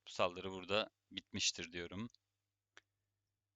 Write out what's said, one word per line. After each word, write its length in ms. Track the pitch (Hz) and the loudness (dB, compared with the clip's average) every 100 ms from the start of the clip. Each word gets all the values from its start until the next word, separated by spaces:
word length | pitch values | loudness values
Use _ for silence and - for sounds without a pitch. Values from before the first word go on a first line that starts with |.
| - | -8
bu 40 | |
saldırı 400 | - 95 87 95 | 2 2 2 -6
burada 400 | 95 87 101 - _ _ | -4 2 2 2 _ _
bitmiştir 640 | 95 - 101 - - 85 | -12 -6 0 2 0 -4
diyorum. 380 | 87 85 92 120 _ _ _ _ _ _ - _ _ _ _ _ _ _ | -4 -6 -6 -8 _ _ _ _ _ _ -20 _ _ _ _ _ _ _